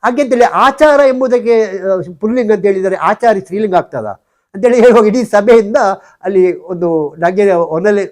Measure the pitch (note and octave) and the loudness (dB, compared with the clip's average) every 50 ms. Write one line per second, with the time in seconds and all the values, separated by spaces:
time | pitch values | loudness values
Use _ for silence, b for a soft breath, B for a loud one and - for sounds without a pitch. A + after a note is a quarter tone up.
0 | - A3 B3 C#4 D4 B3 C4 A#3+ A#3+ - - F3+ A3 C4+ C4+ - D#4 D4+ D4 C#4+ | -2 -4 -2 -2 -2 -2 2 2 2 2 2 2 2 2 2 2 2 2 4 4
1 | C#4+ C4+ C4 B3+ C4 B3+ B3 A#3+ A3 A#3 A#3 A3+ A3 G3+ F#3 G3 F#3 F#3+ F#3+ F#3 | 4 2 2 0 -2 0 -2 -2 0 2 0 0 0 -2 -4 -8 -4 -4 -4 -4
2 | D#3 E3+ F3+ - - A3 A#3 B3+ A#3+ G#3+ G#3+ G3+ F3 G3+ G3 F#3+ F#3 F#3+ F#3 F3+ | -4 -8 -12 -8 -6 -4 -2 -2 0 0 -2 0 0 -2 -2 0 -2 -4 -4 -2
3 | D3+ E3+ G#3+ - - A#3+ A3 G3 F#3+ - F3 G3+ A3 G#3 F3+ F3 D3+ - - C3 | -2 -2 -2 0 0 0 0 0 -4 -8 -6 -6 -4 -2 -2 -2 -2 -2 -10 -10
4 | A2 G#2+ G2 - _ _ _ _ _ _ _ G3 G3 B3 A#3+ B3 A3 B3 A3+ A#3+ | -10 -10 -12 -14 _ _ _ _ _ _ _ -2 0 0 2 4 4 4 6 4
5 | A3 G#3+ G3+ B3+ A#3+ G#3 - G3+ G3+ A3 A#3+ A#3 G#3+ G3+ A3+ C#4 A#3+ G3 F#3+ F#3 | 4 2 0 -2 -4 0 -2 0 2 4 4 4 4 2 -2 0 0 0 -2 -4
6 | b b b b - F#3+ G3+ F#3+ F#3 F3+ E3+ - - - F#3 F3 F3+ E3+ E3 D#3+ | b b b b -10 -4 0 2 2 2 0 -4 -8 -12 -8 -4 -4 -2 -2 -2
7 | D3+ C#3+ D3+ E3+ D#3+ E3+ F3+ F#3+ G#3 G3+ F#3 E3+ E3+ D#3+ D#3+ D#3+ F3+ G#3 G#3 G3+ | -4 -4 -6 -4 -4 -2 0 0 0 0 2 0 -2 -2 -4 -2 -2 0 0 0
8 | G3 - | -2 -6